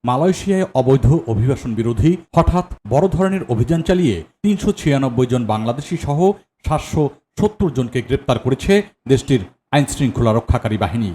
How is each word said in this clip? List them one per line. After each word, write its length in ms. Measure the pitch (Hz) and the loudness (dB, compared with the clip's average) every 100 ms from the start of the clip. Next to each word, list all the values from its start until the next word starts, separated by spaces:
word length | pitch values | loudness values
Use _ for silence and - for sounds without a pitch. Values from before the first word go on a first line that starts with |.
মালয়েশিয়ায় 600 | 120 127 175 180 196 190 185 | -2 0 0 0 -2 -2 0
অবৈধ 320 | 131 123 135 120 160 - | 0 2 4 4 2 0
অভিবাসন 440 | 107 123 139 127 | 0 0 -2 -4
বিরোধী 360 | 110 113 113 156 175 - | -4 -2 2 2 2 0
হঠাৎ 320 | 170 - 175 175 - 104 | 0 2 0 -4 -14 -2
বড় 180 | 131 190 | 0 2
ধরনের 340 | 156 190 190 - | 0 0 -2 -2
অভিযান 320 | 113 117 170 | -2 0 0
চালিয়ে 340 | 160 185 160 87 - _ | 0 2 2 0 -8 _
তিনশো 300 | 208 202 208 | -2 0 -2
ছিয়ানব্বই 540 | 196 151 139 135 120 123 | -2 0 0 0 0 0
জন 160 | 127 110 | 0 -2
বাংলাদেশি 500 | 107 113 127 - 170 | -2 -2 -6 -6 -6
সহ 220 | 143 143 190 202 _ _ | -4 0 0 0 _ _
সাতশো 380 | - 156 - 160 147 - _ - | -4 -4 -2 -2 -2 -4 _ -2
সত্তর 340 | 208 - 185 127 | -2 0 -2 0
জনকে 220 | 120 123 | -2 -4
গ্রেপ্তার 360 | - 135 - 120 | -4 -4 -2 -2
করেছে 340 | 127 135 - 202 202 _ - | 0 -2 2 2 0 _ 0
দেশটির 340 | 131 - 127 95 _ _ | 0 2 0 0 _ _
আইনশৃঙ্খলা 600 | 147 135 - 135 - 117 | 0 0 0 -2 2 2
রক্ষাকারী 460 | 110 - 123 110 107 | 2 0 0 0 -2
বাহিনী। 320 | 98 110 104 | -2 -2 -4